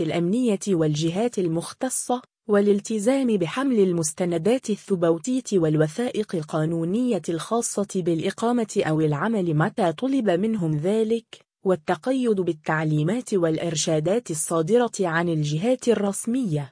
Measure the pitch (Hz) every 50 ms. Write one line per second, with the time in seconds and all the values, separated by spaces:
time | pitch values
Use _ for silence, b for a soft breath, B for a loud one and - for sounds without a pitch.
0 | 170 156 - 170 170 175 214 254 254 226 196 190 - 202 185 160 160 156 151 151
1 | 165 165 170 202 233 240 - 208 180 165 160 170 165 - - - 262 254 - -
2 | - - 247 254 - _ _ _ _ 226 202 202 208 202 202 196 - - 220 214
3 | 196 247 269 269 262 233 214 185 165 156 - 254 277 269 240 208 190 185 170 165
4 | 156 - - - 180 175 170 165 160 208 254 262 - - 202 - - - 196 170
5 | 175 165 160 165 - 254 254 262 - - 208 180 160 156 156 156 156 151 - 240
6 | 247 247 - 208 208 - 196 160 151 - - 156 156 165 170 165 165 175 202 247
7 | 254 247 214 170 160 180 165 160 156 - 226 240 233 - - 208 196 - - 185
8 | 165 175 165 160 180 190 - - 226 233 240 240 220 - - 202 - 156 160 156
9 | 160 151 147 139 180 226 226 202 175 170 151 151 170 - - - 190 165 160 -
10 | 254 269 277 269 220 190 170 175 214 226 220 202 170 156 156 147 156 190 214 226
11 | 226 220 233 226 - _ - - _ _ _ _ - 190 185 165 - - 175 -
12 | - 254 269 262 247 226 208 190 175 175 160 156 - - 160 156 165 156 151 151
13 | 151 175 220 254 - - 208 185 170 160 160 - 175 170 160 151 - 175 160 156
14 | 151 175 208 240 - - 160 151 - - 170 165 160 170 226 247 240 226 - -
15 | 185 165 156 170 175 175 160 156 147 147 151 156 202 247 254 247 - 240 214 202
16 | 202 196 196 - - 226 240 269 247 180 151 143 139 -